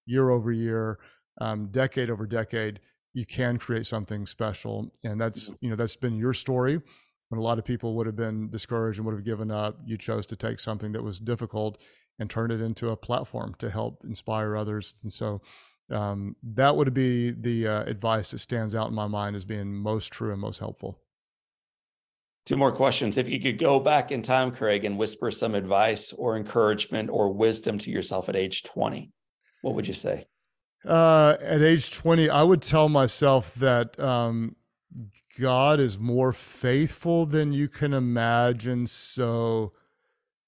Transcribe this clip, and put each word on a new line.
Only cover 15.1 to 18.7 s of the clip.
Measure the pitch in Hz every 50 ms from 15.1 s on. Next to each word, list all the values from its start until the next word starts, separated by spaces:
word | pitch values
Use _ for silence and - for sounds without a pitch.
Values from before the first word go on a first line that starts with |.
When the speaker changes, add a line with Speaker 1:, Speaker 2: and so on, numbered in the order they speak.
Speaker 1:
so, | - - 113 107 104 101 - - - - - _ _ _ _ -
um, | - 107 104 101 101 101 101 101 - _
that | - 117 104 123 135 143 147
would | 151 143 131 123
be | 135 131 127 123 120 120 120
the, | 120 113 113 120 117 113 113
uh, | 107 107 107 -
advice | - 110 98 110 113 113 110 101 -
that | 123 113
stands | - - 123 113 110 104